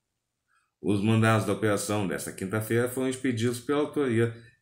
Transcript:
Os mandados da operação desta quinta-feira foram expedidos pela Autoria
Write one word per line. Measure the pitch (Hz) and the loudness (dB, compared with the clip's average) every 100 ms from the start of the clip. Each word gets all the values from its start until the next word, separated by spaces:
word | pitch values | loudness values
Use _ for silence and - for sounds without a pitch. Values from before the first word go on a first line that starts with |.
| _ _ _ _ _ _ _ _ | _ _ _ _ _ _ _ _
Os | 85 104 | -2 2
mandados | 107 113 110 110 98 | 2 4 4 4 2
da | |
operação | 98 110 101 - 104 95 | 0 0 0 0 -2 -2
desta | 73 - | -4 -8
quinta-feira | 80 95 110 110 117 120 | -8 -6 -4 0 0 0
foram | 120 131 | -2 -4
expedidos | 131 135 117 120 120 | -2 -2 0 -2 -2
pela | - 147 | -2 -2
Autoria | 147 151 139 113 117 113 - _ | 0 0 0 2 0 -2 -16 _